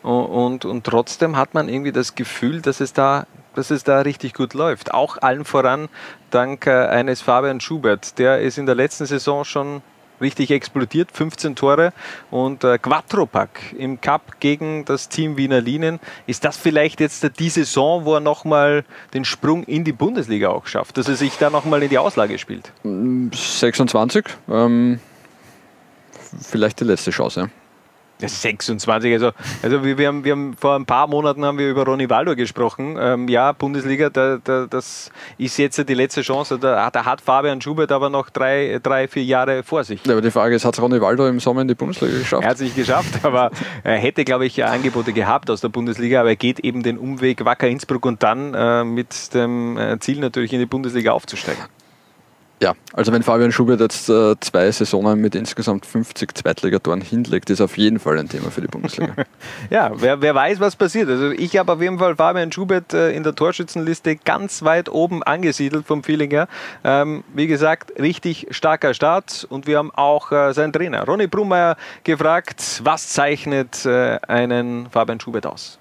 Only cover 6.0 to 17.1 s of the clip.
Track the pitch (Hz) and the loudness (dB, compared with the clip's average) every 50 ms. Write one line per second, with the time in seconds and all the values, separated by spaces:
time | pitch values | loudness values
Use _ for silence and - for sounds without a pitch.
6 | - - - - _ _ - 123 123 131 139 135 - 147 131 127 127 - - 120 | -20 -20 -20 -20 _ _ 0 0 2 2 -4 -2 2 4 4 4 4 4 2 2
7 | 123 135 127 - - - 120 123 135 139 135 127 - - 160 156 131 113 101 98 | 2 0 -2 -2 2 2 2 4 2 0 -2 -4 -6 -8 -8 -2 2 2 2 2
8 | - - - - 131 127 135 131 - 131 120 - 139 135 127 120 131 147 - - | -2 -14 -2 2 4 4 4 4 2 -2 -4 -2 0 0 2 2 2 0 0 -6
9 | 151 135 143 139 - - 147 143 143 - - 147 139 143 143 143 - _ _ _ | -6 -4 -4 -4 -2 -2 -2 -2 -4 -4 -4 -6 -4 -6 -8 -12 -14 _ _ _
10 | _ _ _ _ 127 139 - - 143 - 143 139 - - _ 139 127 113 - 156 | _ _ _ _ -4 -4 -2 -2 0 2 2 0 0 -4 _ -4 -4 0 0 -2
11 | 180 - _ - 156 160 - - - 156 135 - - 139 143 147 165 175 - - | -2 -2 _ -4 -4 -4 -4 -6 -6 -6 -4 0 2 4 4 4 4 2 0 -4
12 | - - - - - _ - 123 127 131 139 127 - 131 123 120 - 127 139 156 | -16 -16 -16 -18 -16 _ -4 -2 -2 -2 -2 0 2 2 2 2 2 0 0 0
13 | - _ - 202 165 123 - 101 101 - _ - - - - - 135 131 135 123 | 0 _ 0 0 0 0 0 -2 -2 -2 _ -18 -18 -16 -12 -8 -8 -8 -8 -4
14 | - - 147 156 _ - - _ - 143 147 147 160 156 156 156 147 - 143 135 | 0 0 0 0 _ -8 -14 _ 0 0 0 0 -4 -8 -6 -8 -4 -4 -4 -4
15 | - - - - 160 156 151 139 135 135 139 127 117 120 131 151 165 160 165 170 | -4 -8 -6 -4 -4 -2 -2 -2 0 2 2 2 2 2 -2 -2 -2 -2 -4 -4
16 | - - - - - - 123 - - 151 143 - - 175 156 151 151 151 - - | -12 -16 -20 -16 -8 -8 -8 -2 -2 -4 -4 0 0 2 4 4 2 2 2 0
17 | 156 147 | -2 -2